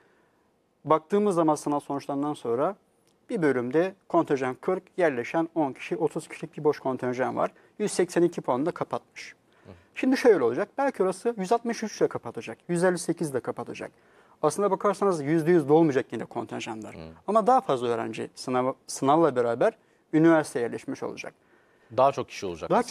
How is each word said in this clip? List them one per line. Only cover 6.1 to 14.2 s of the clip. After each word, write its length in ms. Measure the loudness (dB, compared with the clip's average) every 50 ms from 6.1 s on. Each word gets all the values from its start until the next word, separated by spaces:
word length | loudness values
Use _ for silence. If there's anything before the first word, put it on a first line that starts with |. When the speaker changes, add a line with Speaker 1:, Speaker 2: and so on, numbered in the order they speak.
| -2 -6 -10 -10
Speaker 1:
kişilik 300 | -12 -14 -14 -14 -8 -2
bir 60 | 0
boş 140 | 0 0 0
kontenjan 580 | -2 -4 -4 -2 -2 -4 -2 -2 -2 -2 0
var. 160 | -2 -2 -2 -4 _ _ _ _ -6
Yüz 140 | -4 -2 0
seksen 300 | 0 0 0 2 2 2
iki 180 | 2 0 -2
puanı 260 | -4 -2 -2 0 -2
da 40 | -2
kapatmış. 640 | -4 -4 -6 -6 -6 -8 -8 _ _ -20 -20 -20 -20 _ _ _ _ _ _
Speaker 2:
Hı. 40 | -20 -20 -20 _ _ _
Speaker 1:
Şimdi 220 | -2 0 0 2
şöyle 280 | 4 6 6 6 6 4
olacak, 240 | 2 0 0 -4 -4 _ -2
belki 240 | -2 -2 0 0 0
orası 320 | -2 -2 -2 -4 -4 -4 -4
yüz 140 | -2 0 0
altmış 300 | 0 0 -4 -6 -6 -8
üç 180 | -8 -2 0
ile 80 | 0 0
kapatacak, 500 | 0 -4 -10 -10 -12 -12 -12 -12 -14 -12 _ -4
yüz 160 | -2 2 2
elli 140 | 2 2 0
sekiz 320 | -2 -4 -4 -4 -4 -4
ile 100 | -4 -4
kapatacak. 500 | -4 -6 -8 -8 -10 -12 -12 -12 -14 -16 -16 _ _ _ _ _